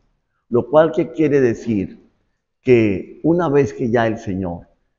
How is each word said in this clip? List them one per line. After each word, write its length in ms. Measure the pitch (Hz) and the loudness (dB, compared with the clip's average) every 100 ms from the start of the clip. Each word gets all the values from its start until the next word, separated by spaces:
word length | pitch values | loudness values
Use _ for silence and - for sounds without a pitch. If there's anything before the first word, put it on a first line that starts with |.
| _ _ _ _ _ | _ _ _ _ _
Lo 180 | 117 117 | -2 2
cual, 200 | 151 160 | 2 2
¿qué 200 | 160 160 | 0 -4
quiere 280 | - 151 143 | -2 0 2
decir? 640 | 123 107 - 107 92 - _ _ _ _ _ _ | 2 0 -4 -4 -4 -10 _ _ _ _ _ _
Que 560 | - 120 107 95 - - | 2 4 4 0 -6 -6
una 260 | 151 170 170 | -2 0 2
vez 280 | 143 139 - | 0 0 -2
que 160 | 127 | -2
ya 160 | 117 113 | 0 0
el 100 | 107 | -4
Señor 440 | - 92 92 82 - _ _ | -6 -6 -6 -8 -14 _ _